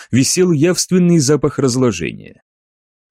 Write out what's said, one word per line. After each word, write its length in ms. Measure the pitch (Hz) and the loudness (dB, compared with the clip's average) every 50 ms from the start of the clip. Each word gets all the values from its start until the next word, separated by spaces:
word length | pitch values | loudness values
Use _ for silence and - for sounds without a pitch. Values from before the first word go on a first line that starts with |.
| - - | -10 -4
висел 400 | - 117 135 - - - 185 180 | 0 0 0 0 0 0 0 0
явственный 680 | 170 143 143 175 180 170 - - 180 185 180 175 175 170 | 2 2 2 0 0 -2 -2 -2 0 2 2 4 2 2
запах 400 | 139 120 151 143 - 151 - - | 2 2 0 0 0 -2 -2 -2
разложения. 800 | 139 131 117 131 127 123 101 87 82 64 55 50 50 - - _ _ _ _ _ _ _ _ _ _ _ _ _ _ _ | -2 -2 0 0 0 0 -2 -2 -6 -10 -10 -12 -16 -20 -20 _ _ _ _ _ _ _ _ _ _ _ _ _ _ _